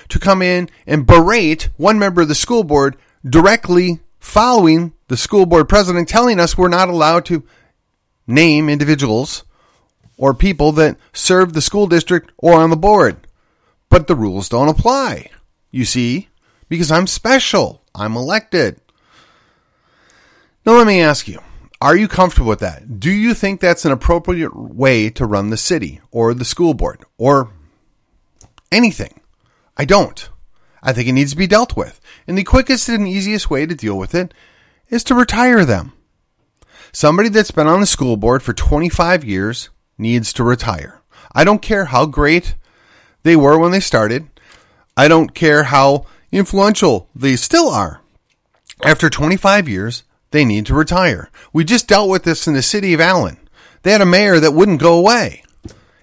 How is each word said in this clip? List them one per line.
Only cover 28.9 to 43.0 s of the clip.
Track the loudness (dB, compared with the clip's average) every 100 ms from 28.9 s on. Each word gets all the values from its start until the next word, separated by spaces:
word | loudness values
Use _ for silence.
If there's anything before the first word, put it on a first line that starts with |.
| -2 -12 _ _ _ _ _ _ -8
I | 0
don't. | 2 0 -6 -20 -20 -20 _ _ _
I | -6
think | -4 -2
it |
needs | 0 -2
to | -2
be | 0
dealt | 0 0 -4
with. | -10 -12 _ -20 -8
And | -6
the |
quickest | 0 2 2 -2 -2
and | -4 -4
easiest | -4 -4 -6 -4
way | -4 -4
to | -6
deal | -6 -6
with | -6
it | -6 -6 -10 _ _ _ _ _
is | -6 0
to | 2
retire | 2 2 2 4 2
them. | 0 -6 -18 _ _ _ _ _ _ _ _ -18
Somebody | -2 0 2 2
that's | 0 0
been | 0 0
on | 2
the | 2
school | 0 -2 -2
board | 0 -2
for | -2
twenty-five | -4 -2 0 -2 -2 0 -2
years | -2 -6 -6 -8 -14 _ _ -8
needs | -4 -2 -4
to | -4
retire. | -2 -2 -4 -8 -12 -20 _ _ -6
I | 0
don't | 2 2
care | -2 -4 -2
how | -2 -2
great | -2 0 0 -2 -8 -12 _ _ _